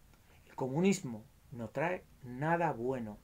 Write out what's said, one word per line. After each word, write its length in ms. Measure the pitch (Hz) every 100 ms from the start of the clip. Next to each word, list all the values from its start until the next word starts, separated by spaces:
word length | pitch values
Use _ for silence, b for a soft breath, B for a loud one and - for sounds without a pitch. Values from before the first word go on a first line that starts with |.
| - - b b b
El 80 | -
comunismo 720 | 131 143 190 190 131 110 - - -
no 180 | 120 110
trae 340 | 135 165 185 - -
nada 480 | 123 127 156 170 165
bueno. 460 | 113 123 127 110 104